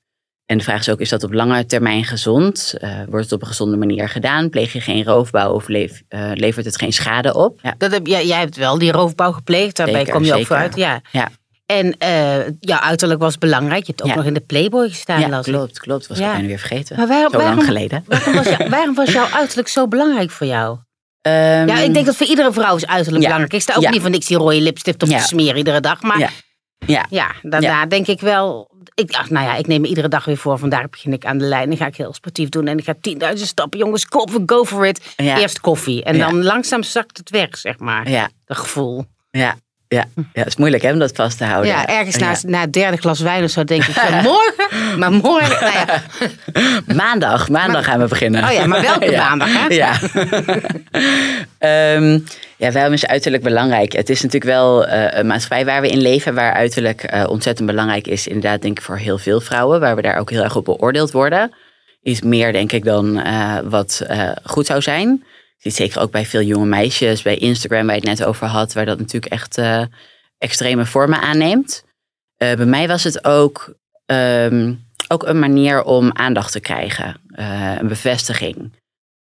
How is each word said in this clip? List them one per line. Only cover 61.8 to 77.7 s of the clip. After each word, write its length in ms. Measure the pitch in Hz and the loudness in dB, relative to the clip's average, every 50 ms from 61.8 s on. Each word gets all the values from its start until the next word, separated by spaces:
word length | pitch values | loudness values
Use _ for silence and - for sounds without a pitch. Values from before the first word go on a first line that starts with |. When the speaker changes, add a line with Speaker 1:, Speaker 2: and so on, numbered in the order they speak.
| _ _ _ _ | _ _ _ _
Speaker 1:
Iets 200 | - - 120 110 | -4 -4 -4 -2
meer, 300 | - 117 120 117 117 117 | 0 2 2 2 2 2
denk 200 | 107 95 101 104 | 2 0 0 0
ik, 120 | - 113 101 | -2 -2 0
dan, 360 | 110 107 104 101 104 107 104 | 2 2 2 2 0 0 -2
eh, 380 | - 90 110 110 107 104 104 101 - | -2 -2 -2 -2 -2 -2 -2 -4 -4
wat, 400 | 98 107 104 101 101 - - - - | -2 -2 -2 -2 -2 -4 -8 -6 -4
eh, 220 | - 107 98 90 - - - | -4 -2 -2 -4 -4 -8 -8
goed 220 | - - 151 147 | -6 -2 -2 -2
zou 160 | - 147 143 | 0 0 0
zijn. 420 | 135 - 143 160 196 233 262 262 - _ - - _ _ _ _ | 0 0 -2 0 2 2 0 0 -2 _ -20 -20 _ _ _ _
Je 120 | - 104 | -10 -6
ziet 60 | 107 | -4
zeker 260 | - 98 98 - - | -2 -2 -2 -2 -2
ook 100 | - - | -2 -2
bij 140 | - 107 107 | -2 -4 -4
veel 160 | - - 113 | -2 0 0
jonge 240 | 104 101 104 104 104 | 0 2 2 0 2
meisjes, 560 | 104 101 101 104 123 131 - 131 117 110 104 | 2 2 2 0 0 0 0 0 0 0 0
bij 140 | - 101 104 - | 0 -2 -2 0
Instagram, 480 | - 120 120 117 - - 117 110 110 | 0 0 0 0 -2 -2 0 0 0
waar 100 | 110 104 | 0 0
je 140 | 107 - 107 | 0 -2 -2
het 100 | 104 101 | -2 0
net 80 | 110 - | 0 -2
over 200 | 110 - - 110 | -2 -2 -4 -4
had, 260 | 110 107 110 110 - | -2 -2 -2 -2 -2
waar 120 | 110 107 | -4 -2
dat 140 | 107 104 - | -2 -2 -4
natuurlijk 340 | 110 110 - 117 113 - - | -6 -6 -6 -8 -6 -6 -6
echt, 240 | 113 - - - - | -8 -8 -8 -6 -2
eh, 240 | 120 117 113 113 117 117 - - - - _ _ _ _ _ - | -2 0 0 0 -2 -4 -8 -14 -20 -20 _ _ _ _ _ -8
extreme 480 | - 117 - - 123 123 127 123 120 | -8 -6 -4 -2 -2 0 0 0 0
vormen 360 | 117 - 135 139 143 160 151 | 0 2 2 2 2 2 0
aanneemt. 640 | - 147 151 156 160 165 202 254 269 - - - _ _ _ _ _ _ _ _ _ _ _ - | 0 0 0 2 2 2 2 0 0 -2 -6 -14 _ _ _ _ _ _ _ _ _ _ _ -2
Eh, 160 | 120 123 123 | 0 0 2
bij 120 | 113 120 | 2 2
mij 220 | 120 135 139 165 165 | 2 2 2 2 0
was 160 | 175 175 - | 0 0 0
het 220 | 165 143 - - | -2 -2 -2 0
ook, 480 | - 147 147 147 143 143 - - - - _ _ _ _ _ _ | 2 4 6 4 4 2 -2 -18 -20 -20 _ _ _ _ _ _
ehm, 680 | - 135 131 127 123 123 120 120 117 120 120 113 117 123 120 - _ _ - - - | -2 0 0 2 2 2 2 2 2 2 2 0 0 -2 -6 -10 _ _ -10 -4 -2
ook 160 | 165 165 - - | -2 -2 0 0
een 120 | 160 160 | 2 2
manier 440 | 151 139 139 139 139 143 143 135 - | 4 4 4 4 4 4 4 2 2
om 280 | - 131 127 123 120 117 | 4 4 4 4 2 2
aandacht 380 | - 120 131 123 101 101 - | 0 0 0 0 0 -2 -4
te 80 | - 104 | -6 -8
krijgen, 600 | - - 85 60 - 101 - - - - - - _ - | -6 -6 -6 -6 -4 -6 -6 -6 -6 -8 -10 -12 _ -20
eh, 440 | - - 107 104 98 101 101 95 | -14 -10 -8 -8 -6 -6 -4 -4